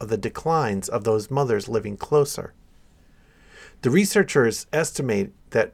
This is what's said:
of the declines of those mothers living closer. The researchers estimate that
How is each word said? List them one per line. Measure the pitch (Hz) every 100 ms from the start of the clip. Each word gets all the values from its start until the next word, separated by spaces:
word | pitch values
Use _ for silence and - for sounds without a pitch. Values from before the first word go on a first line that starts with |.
of | 107
the | 110
declines | 110 - 156 165 120 98 -
of | 117
those | 107 110 104
mothers | 139 135 104 98
living | 113 104 101
closer. | - 147 143 - - _ - _ _ _ _ _ _ _ - - - -
The | 127
researchers | 156 202 208 190 147 117 104 -
estimate | 151 160 - 131 104 98 - -
that | 113 107